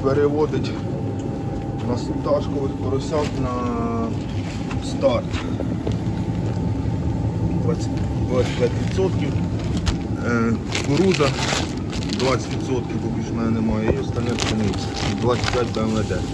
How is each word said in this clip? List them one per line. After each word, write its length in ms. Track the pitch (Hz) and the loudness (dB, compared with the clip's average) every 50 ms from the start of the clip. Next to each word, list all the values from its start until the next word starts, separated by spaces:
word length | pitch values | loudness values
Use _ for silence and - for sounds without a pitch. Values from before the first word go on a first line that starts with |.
| - | 2
переводити 680 | 135 135 139 147 147 143 151 151 143 139 135 135 135 - - - - - - - - - - - - - - - - - - - - - - - 113 | 2 4 4 4 4 4 4 2 2 2 0 0 -2 -2 -2 -4 -4 -4 -2 -2 -2 -4 -4 -4 -4 -4 -4 -4 -4 -4 -4 -4 -4 -4 -4 -2 -2
на 60 | 120 | -2
пташкових 760 | 120 - - - - - - 143 147 139 - 139 143 139 139 | -2 -2 -2 -4 -2 0 2 2 2 2 0 -2 -2 -2 -2
поросят 560 | 143 - - - - 202 135 - 160 151 143 - - 131 | -2 -2 -2 -2 -2 -2 -2 0 0 0 0 0 -2 -2
на 80 | 135 127 254 247 247 - 240 233 233 233 233 233 226 226 214 - - - - 202 202 - - - - - - - - | -2 -2 -2 -2 -2 -2 -2 0 -2 -2 0 -2 -2 -2 -2 -2 -4 -4 -4 -4 -4 -4 -4 -4 -4 -2 -4 -2 -2
старт. 420 | - - - - - 120 110 - - - - - - - - - - - - - - - - - - - - - - - - - - - - - - - - - - - - - - - - - - - - - - - - - | -2 -2 2 2 2 2 2 0 0 -2 -2 -2 -2 -2 -2 -2 -2 -2 -2 0 0 0 0 0 0 0 0 0 0 0 0 0 0 0 0 0 0 0 0 0 0 0 0 0 0 0 0 0 0 0 0 0 2 2 2 2
Двадцять, 260 | 113 117 - - - - - - - - - - - | 2 2 2 0 -2 0 0 0 0 0 0 0 2
двадцять 300 | - 127 120 - - - | 2 2 2 2 2 2
п'ять 140 | 127 117 - - 117 | 2 2 2 2 0
відсотків. 480 | - - 381 - 185 - - - 294 - - - - - - - - - - - - - - - - - - - | 0 2 2 2 2 2 2 0 2 2 0 0 0 0 -2 -2 0 0 0 0 0 0 0 0 -2 -2 -2 0
Е, 280 | 113 120 117 113 117 113 110 - - - - - - | 0 2 2 2 2 2 0 -2 -2 -2 -2 0 2
кукурудза 420 | 139 143 180 196 180 139 147 139 131 - - 117 - - - - - - - - - - - - - - | 2 4 4 4 4 4 4 2 2 0 0 0 0 0 -2 -2 -2 -4 -4 -4 -4 -4 -2 -2 -2 0
двадцять 340 | 123 131 131 120 - - 123 | 2 2 2 0 0 -2 -4
відсотків, 420 | 110 104 - 131 123 117 - - 113 - | -4 -2 -2 -2 -2 -2 -2 -2 -2 -2
бо 60 | 113 113 110 | -2 -2 -2
більш 120 | 113 - | -2 -2
в 60 | 117 | -2
мене 140 | 117 113 113 | 0 0 2
немає, 440 | 113 110 110 110 110 107 110 113 - | 2 2 2 2 2 2 2 2 2
і 40 | - | 2
остальне 300 | - - - - 120 120 | 0 -2 -2 -2 0 0
пшениця. 580 | 120 110 - - 107 110 107 101 92 - - - - - - - 107 101 | 0 0 0 0 0 2 2 0 0 0 -2 -4 -4 -2 -2 0 0 2
Двадцять 300 | 104 123 123 117 113 - | 2 2 2 2 2 0
п'ять 220 | - 123 120 113 107 | 2 2 0 0 0
Б 60 | 110 | 0
М 100 | 110 110 | 0 0
В 180 | 110 110 104 101 | 2 0 0 0
Д. 80 | 95 90 90 - | 0 -2 -2 -4